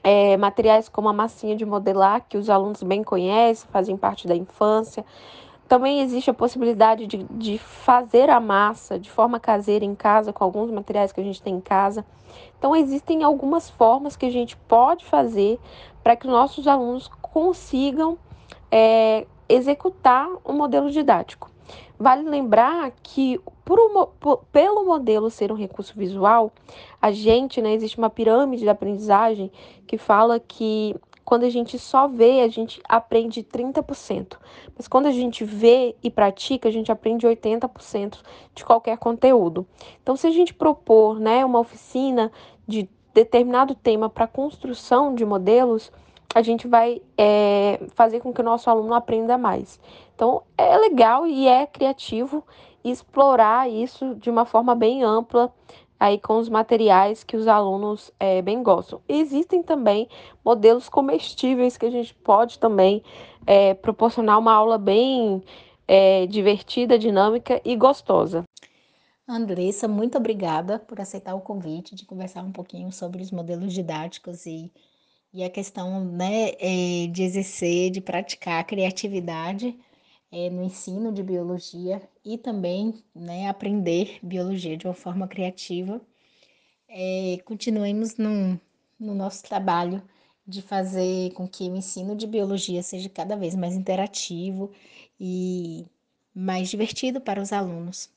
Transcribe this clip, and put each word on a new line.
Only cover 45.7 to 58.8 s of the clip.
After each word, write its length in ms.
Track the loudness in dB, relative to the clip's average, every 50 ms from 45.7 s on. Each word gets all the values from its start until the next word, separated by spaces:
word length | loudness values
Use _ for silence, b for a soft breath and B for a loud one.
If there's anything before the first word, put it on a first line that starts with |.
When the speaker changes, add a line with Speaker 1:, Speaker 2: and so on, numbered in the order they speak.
| 0 -2 -4 -10 b b b b b b b _ 0
Speaker 1:
a 60 | 0
gente 260 | 2 2 -2 -4 -2 2
vai, 340 | 2 4 4 2 -2 -6 -10 _ _ 2
é, 600 | 4 4 4 4 4 2 2 2 2 0 0 -2 -6 -14 _
fazer 240 | 2 2 2 2 -4
com 140 | -6 -6 -6
que 80 | -4
o 40 | -2
nosso 240 | -2 -2 -2 0 0
aluno 240 | 0 0 0 0 -2
aprenda 440 | -2 -2 -2 -4 -4 0 0 -2 0
mais. 420 | 0 -2 -4 -4 -8 -10 -18 _ b b b b b b b
Então, 300 | _ 0 0 0 -2 -6 _ _ 0
é 200 | 2 4 6 6
legal 480 | 4 4 6 6 6 6 6 2 0
e 220 | -2 -2 2 4 6
é 180 | 6 4 4
criativo 800 | 0 _ -4 -2 -2 -2 _ -8 -8 -6 -6 -6 -4 -6 -10 -10 b b b b b b b _
explorar 840 | -8 -8 -8 _ _ _ 4 4 6 6 6 6 4 4 2 0 -2
isso 460 | -2 -4 -6 -6 -6 -8 -8 -8 -8
de 140 | -6 -6 -2
uma 160 | 0 0 0
forma 300 | 2 2 0 2 2 0
bem 280 | 2 2 0 0 0 0
ampla, 500 | 0 0 0 -2 _ 0 0 0 0 _ b b b b b b b _ _
aí 200 | 0 0 0 0
com 180 | -2 -2 0 0
os 120 | 0 0
materiais 760 | 0 -2 0 2 0 2 4 6 6 6 6 4 0 -6 -10
que 140 | -8 -6 -4
os 100 | 2 2
alunos, 640 | 2 2 2 0 -4 -4 -4 -6 -6 -8 -10 -20 _ _
é, 220 | -2 0 0 0
bem 200 | 0 -2 -4 -2
gostam. 380 | 2 2 2 2